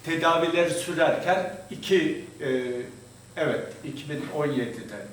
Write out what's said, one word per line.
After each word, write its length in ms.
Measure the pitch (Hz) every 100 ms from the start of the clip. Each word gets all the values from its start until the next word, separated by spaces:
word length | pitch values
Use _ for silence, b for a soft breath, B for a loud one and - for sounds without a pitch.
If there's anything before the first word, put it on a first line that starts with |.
Tedavileri 640 | 165 160 165 165 170 170 170
sürerken 840 | - 180 160 151 - 175 185 - - -
iki, 540 | - - 190 151 - - -
e, 320 | 139 127 123 123 123 - - - - -
evet, 360 | 147 113 - -
iki 260 | 156 - 143
bin 180 | 147 - 151
on 100 | 147
yedide 600 | 127 113 - - 104 101